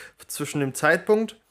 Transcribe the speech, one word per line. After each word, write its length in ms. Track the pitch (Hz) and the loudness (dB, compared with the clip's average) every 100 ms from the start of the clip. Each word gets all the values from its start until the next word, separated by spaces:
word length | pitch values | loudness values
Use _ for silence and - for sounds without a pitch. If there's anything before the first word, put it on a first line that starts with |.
| - - - | -20 -20 -14
zwischen 340 | - 147 151 | -8 -6 -2
dem 120 | 139 | -2
Zeitpunkt 640 | - 151 165 - 214 220 - _ | 0 2 4 4 2 0 -8 _